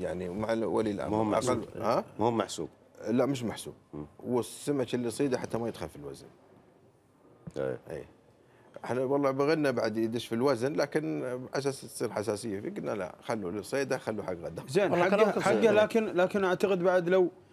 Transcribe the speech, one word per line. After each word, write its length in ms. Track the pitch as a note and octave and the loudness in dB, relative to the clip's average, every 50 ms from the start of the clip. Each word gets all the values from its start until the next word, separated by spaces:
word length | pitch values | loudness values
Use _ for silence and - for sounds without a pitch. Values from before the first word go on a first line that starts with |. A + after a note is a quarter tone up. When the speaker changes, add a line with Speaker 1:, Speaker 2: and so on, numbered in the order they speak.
Speaker 1:
يعني 280 | F2+ E2+ E2 F2+ F#2 F2+ | -6 -4 -4 -4 -4 -4
مع 240 | F2 G#2 G#2+ G#2+ A2+ | -4 -4 -2 0 0
ال-، 120 | A2+ A2 | 0 0
ولي 260 | F#2 E2+ A2+ A2+ A2 | 0 0 0 0 0
الأمر. 260 | G2+ F#2+ C2 D2+ G#2 | -2 -2 -2 0 0
Speaker 2:
مو 80 | G#2+ A2 | 2 2
محسوب. 380 | G#2+ G#2 A2 A#2 B2+ B2 A#2 F#2+ | 2 2 2 2 2 0 0 -2
Speaker 1:
أقل، 200 | - - F#2 F#2+ | -6 -10 -4 0
ها؟ 220 | G#2 B2 E3 A3+ - - - | 0 2 0 0 -4 -4 0
Speaker 2:
مو 120 | G#2 A#2 | 2 2
محسوب. 380 | A#2 A2 G2 - - - E2 C#2+ - _ _ _ - - - G#2+ | 2 2 0 -2 -4 -8 -8 -10 -10 _ _ _ -20 -10 -4 0
Speaker 1:
لا، 180 | B2 B2 C3 | 2 2 2
مش 160 | B2+ C#3 B2+ A#2+ | 2 0 -2 -4
محسوب. 320 | G#2+ F#2 - - D2+ C#2 - _ _ - | -6 -6 -8 -10 -14 -16 -16 _ _ -14
Speaker 2:
مم. 120 | D2+ D2+ C#2+ - - - | -12 -12 -14 -16 -12 -6
Speaker 1:
والسمك 720 | - B2 A#2+ A2 - - - - C#3+ C#3+ C#3 B2 - - | -2 0 0 0 -2 -6 -8 -4 -4 -2 -2 -2 -2 -4
اللي 140 | B2 A#2+ A#2 | -4 -4 -4
يصيده 300 | G#2+ - C#3+ C#3 B2 A#2 | -2 -2 0 0 0 -2
حتى 200 | - - - A#2 | -4 -4 -4 -4
ما 100 | A#2 A2+ | -4 -4
يدخل 200 | G#2 - F2 D2+ | -6 -6 -10 -10
في 80 | - | -10
الوزن. 300 | D2 C#2+ C#2 C2+ C2+ C2 C2 - - _ - - - - _ _ _ - - _ _ _ _ _ _ _ - - _ - - - | -12 -14 -14 -14 -14 -16 -20 -20 -20 _ -20 -20 -20 -20 _ _ _ -20 -20 _ _ _ _ _ _ _ -20 -20 _ -18 -12 -6
Speaker 2:
إيه. 220 | C2+ C2+ C2 B1+ - - - | -4 -4 -4 -4 -6 -10 -12
Speaker 1:
إيه. 140 | D2+ C#2+ C2 - - _ _ _ _ _ _ _ _ _ - - - - - | -12 -12 -12 -14 -20 _ _ _ _ _ _ _ _ _ -20 -20 -18 -14 -8
إحنا 160 | - A#2+ B2 | -4 -2 -2
والله 300 | C3+ B2+ C#3 C#3+ C#3+ C3+ | 0 0 0 2 2 2
بغينا 400 | C3+ C3+ C#3+ C#3+ D#3+ D#3+ D3 C#3 | 2 2 2 2 2 2 2 2
بعد 260 | B2+ A#2 A2 A2+ G#2+ | 2 2 0 0 0
يدش 300 | A2 A2+ A2 A2+ A#2+ A2+ | 0 0 0 0 -4 -4
في 80 | - A#2 | -2 -2
الوزن، 380 | A2+ B2 D3 C3+ A2 A#2 C3+ D#3+ | 2 2 2 2 2 0 0 0
لكن 520 | F3 D3+ C#3 - D#3 D#3 D#3+ D#3+ D3 C3+ | 0 0 0 0 -2 -2 -2 -4 -4 -4
على 160 | B2+ B2 B2+ B2+ - - | -6 -6 -8 -8 -6 -4
أساس 260 | C#3 C3+ C#3 C3 - | -2 -2 -2 -2 -4
تصير 320 | - B2 - - B2+ A2+ G2+ | -8 -14 -6 -4 -4 -2 -2
حساسية 480 | A2+ G#2 A2 A2 G2+ A2 A#2 G2 G2 | -2 -2 -2 -2 -2 -2 -4 -4 -4
فيه، 140 | A2 - G3+ | -6 -6 -8
قلنا 160 | G3 E3 C#3 | -6 -4 -4
لا، 240 | A#2+ G#2 F#2 - - - - | -4 -4 -4 -6 -8 -10 -6
خلوا 280 | - B2 A2 G2 F2 | -4 -4 -2 -2 -4
للصيدة، 480 | - G#2 F#2+ - - C3+ C#3 B2+ C3+ B2+ | -4 -6 -6 -4 -4 -4 -2 -2 -2 -2
خلوا 260 | - - A2 G#2 F#2+ | -2 -4 -4 -4 -4
حق 80 | - F#2 | -6 -6
غدا. 300 | E2+ E2+ - - - - - | -6 -8 -8 -10 -10 -10 -2
Speaker 3:
زين، 220 | C3 F#3 G#3 E3 | 0 2 2 4
Speaker 4:
والله 140 | F3+ F3 F3 | 4 4 4
Speaker 3:
حقه، 120 | F#3+ G3+ | 4 6
Speaker 4:
كلامكم 240 | G3+ A3 G#3 - G#3 | 6 6 4 4 2
Speaker 3:
حقه، 140 | - F#3+ G#3 | 2 4 4
Speaker 4:
صحيح. 160 | G#3+ G#3 A3 | 6 6 6
Speaker 3:
لكن، 360 | G#3 G#3 G#3+ G#3 - A3+ A3 | 6 6 6 4 4 2 0
لكن 380 | G3+ - E3+ F3+ F#3 - G#3 G3 | 2 2 2 2 4 2 2 2
أعتقد 380 | F#3 F3+ F3+ - F#3+ G3 F#3 E3+ | 2 2 2 2 2 2 2 4
بعد 260 | F#3 F3+ F#3 F3 E3+ | 4 4 4 4 4
لو، 220 | F#3 F#3+ F3+ E3 - - - - | 6 6 4 4 2 -6 -16 -20